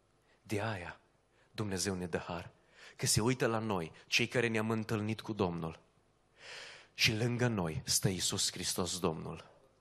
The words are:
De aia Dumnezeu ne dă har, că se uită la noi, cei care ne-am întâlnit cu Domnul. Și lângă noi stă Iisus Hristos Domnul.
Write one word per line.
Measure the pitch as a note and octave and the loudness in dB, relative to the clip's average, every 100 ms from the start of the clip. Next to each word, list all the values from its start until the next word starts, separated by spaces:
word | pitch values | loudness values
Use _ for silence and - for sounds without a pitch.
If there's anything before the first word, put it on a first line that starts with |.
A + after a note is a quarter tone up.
| _ _ _ _ | _ _ _ _
De | - G2 | -4 -2
aia | A2+ G2 E2 - _ _ _ _ _ | -2 -4 -6 -12 _ _ _ _ _
Dumnezeu | - G#2+ F#2+ G2 | -6 -2 0 0
ne | F#2 F2+ | 0 0
dă | E2 | -2
har, | - F2 - - _ - - - | -4 -8 -8 -18 _ -20 -18 -2
că | B2 | 2
se | - | 4
uită | A2+ B2+ B2 | 4 4 2
la | A2+ | 2
noi, | A2 F#2+ D#2+ - - | 0 0 -2 -8 0
cei | - A#2 | 0 2
care | B2+ A#2 | 2 2
ne-am | A2 A2 | 2 2
întâlnit | A2+ A2 A2 G#2+ G#2+ | 0 0 0 0 -2
cu | - | -2
Domnul. | G#2+ F#2 E2+ D#2+ E2 _ _ _ _ _ - - - - - - | 0 2 0 -4 -8 _ _ _ _ _ -20 -16 -14 -14 -18 -10
Și | - - G#2+ | 2 2 4
lângă | A#2+ A#2+ B2 | 0 2 2
noi | G#2+ E2 D#2 | 2 0 -2
stă | - - G#2+ | 0 2 2
Iisus | F2+ - G2+ - | 2 0 0 -2
Hristos | - F2 - E2+ F2+ | -2 -4 -2 -2 0
Domnul. | F2 D#2+ E2 E2 - - - _ | -2 -2 -6 -10 -12 -20 -20 _